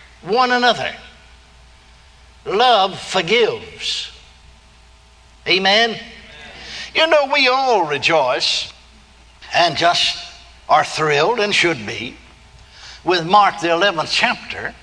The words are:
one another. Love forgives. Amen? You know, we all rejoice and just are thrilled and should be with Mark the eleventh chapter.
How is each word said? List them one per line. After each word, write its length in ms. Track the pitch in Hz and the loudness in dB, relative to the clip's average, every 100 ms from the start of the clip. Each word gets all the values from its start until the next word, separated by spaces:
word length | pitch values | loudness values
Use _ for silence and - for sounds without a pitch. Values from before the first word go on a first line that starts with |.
| - - | -20 -16
one 300 | - 233 254 | -4 0 2
another. 440 | 247 240 208 110 - - - - - - - - - - - - - - - 147 | 2 2 0 -4 -10 -18 -20 -20 -20 -20 -20 -20 -20 -20 -20 -20 -20 -20 -16 -4
Love 540 | 196 254 220 196 160 | 2 4 4 2 -4
forgives. 1120 | - 190 165 233 196 113 - - - - - - - - - - - - - - - _ _ - 151 | -6 -4 0 2 2 0 -10 -12 -8 -8 -10 -18 -20 -20 -20 -20 -20 -20 -20 -20 -20 _ _ -10 -2
Amen? 520 | 185 190 208 233 202 - - - - - - - - - - | 0 2 2 2 -2 -14 -20 -20 -20 -20 -18 -16 -14 -6 0
You 120 | 320 | 2
know, 200 | 311 269 | 2 2
we 160 | 277 269 | 2 2
all 360 | 262 262 214 160 | 2 2 2 0
rejoice 840 | 143 165 160 123 156 - - - - - - - - - - - | -2 2 2 2 0 -2 -4 -8 -16 -20 -20 -20 -20 -20 -20 -4
and 240 | - 170 131 | 0 0 2
just 400 | 170 165 - - - - - - - | 0 2 -2 -6 -14 -20 -20 -16 0
are 160 | 151 | 2
thrilled 560 | - - 156 143 175 233 | 2 -2 0 2 2 0
and 140 | 208 | 0
should 320 | 180 175 139 101 | 0 0 -2 -6
be 320 | 104 110 - - - - - - - - - | -10 -12 -14 -20 -20 -20 -20 -20 -20 -20 -8
with 220 | 156 180 165 | -2 -2 4
Mark 340 | 208 196 - | 4 4 2
the 100 | 165 | 0
eleventh 400 | 170 202 165 143 | 2 2 0 -4
chapter. 600 | - 233 233 - - 127 - | 0 0 -2 -10 -12 -12 -12